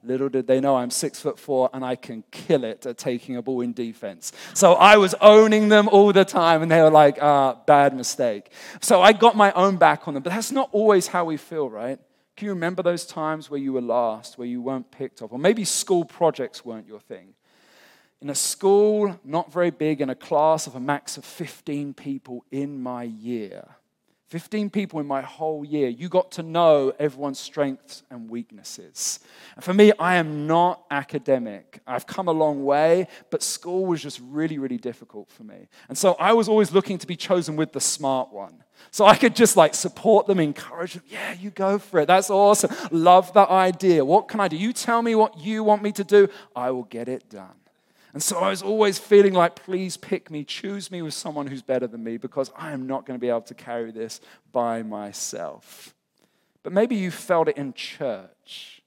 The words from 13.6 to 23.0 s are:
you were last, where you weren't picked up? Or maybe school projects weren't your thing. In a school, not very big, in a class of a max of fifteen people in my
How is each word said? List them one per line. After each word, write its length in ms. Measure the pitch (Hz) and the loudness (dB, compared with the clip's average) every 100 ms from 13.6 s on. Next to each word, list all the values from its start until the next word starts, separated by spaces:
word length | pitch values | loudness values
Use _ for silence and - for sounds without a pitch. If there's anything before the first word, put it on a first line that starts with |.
you 100 | 139 | -6
were 100 | 131 | -6
last, 560 | 120 117 117 110 107 - | -4 -2 -2 -4 -14 -14
where 100 | 123 | -10
you 140 | 123 | -8
weren't 300 | 123 131 123 | -8 -10 -10
picked 300 | _ 135 _ | _ -14 _
up? 100 | 110 | -16
Or 80 | 123 | -4
maybe 240 | 160 226 | -2 0
school 400 | 190 - - 185 | -2 -6 -2 -2
projects 600 | 165 - 165 151 123 - 120 | -2 -2 -2 -2 -10 -12 -16
weren't 200 | 113 107 | -16 -16
your 140 | 104 | -20
thing. 340 | _ 98 92 _ _ _ _ _ _ _ _ _ | _ -20 _ _ _ _ _ _ _ _ _ _
In 80 | 143 | -12
a 60 | 139 | -8
school, 800 | - - 196 202 208 214 202 180 | -6 -2 2 4 4 2 -2 -6
not 300 | 135 156 175 | -8 -8 -6
very 160 | 151 175 | -2 -2
big, 320 | 160 151 147 | -2 -4 -2
in 80 | 139 | -4
a 60 | 127 | -6
class 520 | - 156 156 160 156 | -4 0 2 0 -4
of 80 | 113 | -10
a 40 | |
max 380 | 131 143 - - | -6 -6 -6 -16
of 60 | |
fifteen 680 | - - 160 - - 147 143 | -18 -14 -14 -14 -10 -8 -10
people 500 | 135 147 135 - 123 _ | -12 -12 -12 -12 -18 _
in 320 | 135 143 139 | -10 -8 -10
my 200 | 123 123 | -10 -10